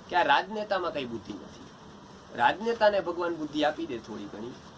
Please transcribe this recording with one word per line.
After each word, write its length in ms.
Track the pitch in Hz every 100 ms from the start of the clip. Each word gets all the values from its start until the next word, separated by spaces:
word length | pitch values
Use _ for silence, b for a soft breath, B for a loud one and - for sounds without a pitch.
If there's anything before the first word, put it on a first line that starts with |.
| -
કે 80 | 175
આ 60 |
રાજનેતામાં 720 | 147 147 185 214 208 190 170
કાંઈ 120 | 147
બુદ્ધિ 280 | 127 113 98
નથી. 280 | 95 - - - - - - - - -
રાજનેતાને 640 | - 120 151 226 233 208 202
ભગવાન 340 | 170 170 175
બુદ્ધિ 300 | 160 151 151
આપી 220 | 147 151 165
દે 120 | 117
થોડી 260 | 110 107
ઘણી, 280 | 104 101 120 127 -